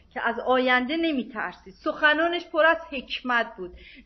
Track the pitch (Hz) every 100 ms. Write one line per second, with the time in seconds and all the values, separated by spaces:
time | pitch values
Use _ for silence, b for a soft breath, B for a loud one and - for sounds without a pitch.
0 | _ 240 233 220 247 254 254 254 247 330
1 | 330 269 220 220 175 - 190 - 311 302
2 | 302 302 339 349 339 320 320 330 - 262
3 | - - 254 240 226 - 180 B B 269